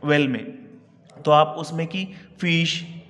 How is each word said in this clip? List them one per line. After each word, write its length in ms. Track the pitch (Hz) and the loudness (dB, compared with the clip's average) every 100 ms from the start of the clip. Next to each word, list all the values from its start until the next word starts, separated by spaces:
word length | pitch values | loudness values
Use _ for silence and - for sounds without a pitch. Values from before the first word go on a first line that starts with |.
| 151 | 2
well 220 | 147 139 | 2 2
में, 160 | 120 - - - - _ _ _ - 147 | -2 -8 -16 -20 -20 _ _ _ -8 4
तो 60 | |
आप 160 | 147 156 | 6 6
उसमें 400 | 156 160 165 165 | 0 -8 -6 -6
की 200 | 190 190 - - - | -6 -10 -12 -20 -6
fish 460 | 175 165 165 - - - - | 0 2 2 -2 -8 -16 -20